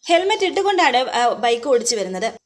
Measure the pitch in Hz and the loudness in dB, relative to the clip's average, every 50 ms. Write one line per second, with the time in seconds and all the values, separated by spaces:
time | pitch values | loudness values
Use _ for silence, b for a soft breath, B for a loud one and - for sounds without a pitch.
0 | - - 349 339 370 392 440 427 415 359 285 381 392 392 403 359 349 285 247 247 | 0 2 2 2 2 2 0 0 0 -2 0 0 0 0 2 2 2 2 2 2
1 | 262 247 - 233 240 240 196 - 220 240 233 233 233 294 262 240 226 - 240 214 | -2 0 -2 0 0 0 0 0 0 0 0 0 0 0 0 0 2 0 -2 -2
2 | 190 185 185 185 202 226 - - _ | -4 -6 -6 -6 -6 -6 -8 -8 _